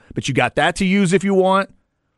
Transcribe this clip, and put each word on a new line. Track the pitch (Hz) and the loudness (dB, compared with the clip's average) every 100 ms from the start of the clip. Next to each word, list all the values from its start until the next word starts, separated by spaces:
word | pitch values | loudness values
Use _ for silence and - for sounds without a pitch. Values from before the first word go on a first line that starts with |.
| - | -8
but | 139 - | -8 -4
you | |
got | 135 120 - | -2 0 0
that | 156 175 | -2 0
to | 190 | 0
use | 202 185 | 0 2
if | 185 | 0
you | 196 | 2
want, | 190 185 190 - _ _ _ _ | 0 2 0 -2 _ _ _ _